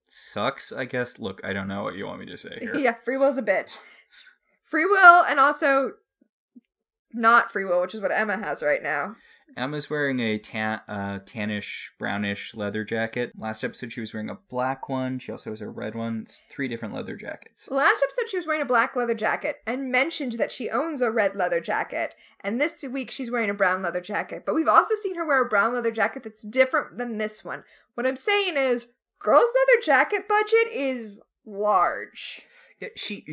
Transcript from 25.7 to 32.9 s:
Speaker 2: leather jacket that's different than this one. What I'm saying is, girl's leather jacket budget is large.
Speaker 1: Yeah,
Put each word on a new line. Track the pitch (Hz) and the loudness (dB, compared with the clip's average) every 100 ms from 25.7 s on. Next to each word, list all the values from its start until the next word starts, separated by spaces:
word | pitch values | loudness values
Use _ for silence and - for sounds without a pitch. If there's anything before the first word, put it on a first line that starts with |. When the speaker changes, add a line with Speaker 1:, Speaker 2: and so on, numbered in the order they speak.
Speaker 2:
leather | 247 226 | 0 -2
jacket | 220 214 269 | 0 -2 -2
that's | 220 - | -12 -12
different | 208 254 262 302 - 190 | -2 2 2 2 -4 -6
than | 240 214 | -6 -4
this | 214 - 165 | -4 -6 -8
one. | 143 - _ _ | -10 -12 _ _
What | - 262 | -4 -2
I'm | 262 | 0
saying | - 403 381 302 | 0 2 2 2
is, | 262 247 - _ _ _ | 2 0 -4 _ _ _
girl's | - 294 466 523 | 4 6 6 6
leather | 523 480 | 6 6
jacket | 320 262 294 403 403 | 6 4 4 0 2
budget | 415 415 453 466 | 2 4 4 4
is | 254 269 254 214 202 _ _ 220 | 0 -2 -2 -6 -12 _ _ -12
large. | 202 208 190 156 101 107 - - - - - - - | -2 2 4 4 0 -8 -10 -12 -12 -18 -20 -20 -14
Speaker 1:
Yeah, | 135 | -12